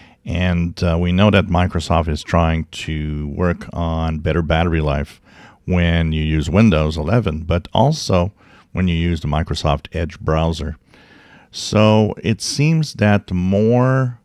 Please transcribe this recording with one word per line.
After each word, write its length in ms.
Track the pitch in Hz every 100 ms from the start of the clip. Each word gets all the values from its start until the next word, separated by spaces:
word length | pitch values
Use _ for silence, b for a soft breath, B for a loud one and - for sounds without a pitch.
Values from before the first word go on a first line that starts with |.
| B B
And, 580 | - 87 90 87 85 -
uh, 120 | 87 82
we 100 | 87
know 200 | 90 104
that 160 | 95 95
Microsoft 600 | 87 90 85 - 82 82
is 120 | 76
trying 440 | - 85 82 82 78
to 640 | - - 78 76 76 73
work 360 | 71 90 85 -
on 460 | - 82 80 80 80
better 240 | 82 80
battery 380 | 80 82 87 82
life 380 | 76 71 71 - B B B B -
when 460 | 90 85 85 80
you 100 | 78
use 260 | 78 78 73
Windows 480 | 92 113 78 78 78
eleven, 440 | 78 120 101 78
but 260 | 82 90 -
also 600 | 95 131 151 - 92 92 - b b b
when 160 | - 92
you 80 | 82
use 260 | 85 80
the 60 | 78
Microsoft 600 | 76 82 78 78 71 -
Edge 280 | 80 80 -
browser. 580 | 76 80 82 76 78 78 _ B B B B B B
So 640 | - - 107 107 107 104 -
it 180 | - 113
seems 540 | - - 151 160 151
that 380 | - 104 104 -
more 880 | 90 92 98 110 123 127 131 127 117